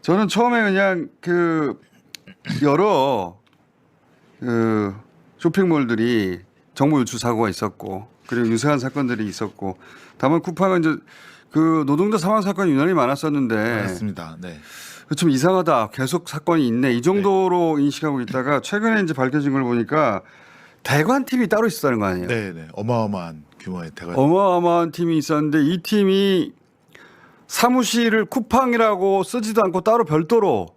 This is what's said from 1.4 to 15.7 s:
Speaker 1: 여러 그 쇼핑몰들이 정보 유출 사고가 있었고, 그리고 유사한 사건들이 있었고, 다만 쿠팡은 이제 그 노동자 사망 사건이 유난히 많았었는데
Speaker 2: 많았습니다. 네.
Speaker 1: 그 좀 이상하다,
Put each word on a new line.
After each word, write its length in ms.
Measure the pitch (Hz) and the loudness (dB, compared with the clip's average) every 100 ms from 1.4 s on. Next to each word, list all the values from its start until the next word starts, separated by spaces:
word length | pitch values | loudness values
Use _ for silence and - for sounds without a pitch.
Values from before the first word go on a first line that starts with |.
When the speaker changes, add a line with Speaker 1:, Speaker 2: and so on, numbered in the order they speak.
| 170 160 143 - _ _ _ - - - - 123 | 0 0 -2 -6 _ _ _ -20 -20 -20 -8 0
Speaker 1:
여러 760 | 143 143 208 165 139 120 90 98 _ _ _ _ _ _ _ _ _ _ | 2 4 2 2 2 -2 -6 -12 _ _ _ _ _ _ _ _ _ _
그 540 | 123 117 113 107 101 101 - _ _ _ | -2 0 2 0 -2 -6 -20 _ _ _
쇼핑몰들이 1000 | 170 160 185 156 123 113 120 117 95 87 95 _ _ | -2 2 2 2 2 0 2 0 -2 -6 -14 _ _
정보 260 | - 143 147 | 0 2 2
유출 180 | 117 120 | 0 -2
사고가 300 | 120 113 110 | -2 0 -2
있었고, 600 | 90 107 - 98 95 107 _ - | -2 -6 -6 -10 -10 -12 _ -8
그리고 220 | 120 117 | -2 0
유사한 300 | 113 143 147 | 0 0 0
사건들이 480 | 123 143 127 117 107 | -2 -4 -4 -4 -6
있었고, 520 | 90 104 - 101 92 - - - - | -6 -10 -8 -10 -10 -18 -20 -20 -2
다만 220 | 131 165 | 2 2
쿠팡은 400 | 170 165 190 180 | -2 -2 2 2
이제 160 | 160 147 - - - - _ | 0 -2 -8 -20 -20 -20 _
그 340 | 151 160 160 139 | 0 2 2 2
노동자 320 | 147 202 214 | 2 2 0
사망 220 | 175 214 | 0 0
사건이 280 | 196 196 190 | 0 0 0
유난히 220 | 135 165 | 2 2
많았었는데 600 | 175 123 143 160 147 123 | 2 0 0 -2 -2 0
Speaker 2:
많았습니다. 840 | 110 110 117 98 90 104 87 80 80 | 0 0 -2 -4 -4 -6 -8 -12 -14
네. 200 | 90 78 - - - - - | -16 -16 -20 -20 -20 -20 -8
Speaker 1:
그 60 | |
좀 140 | 147 165 | 0 2
이상하다, 600 | 131 165 185 170 | 4 2 2 2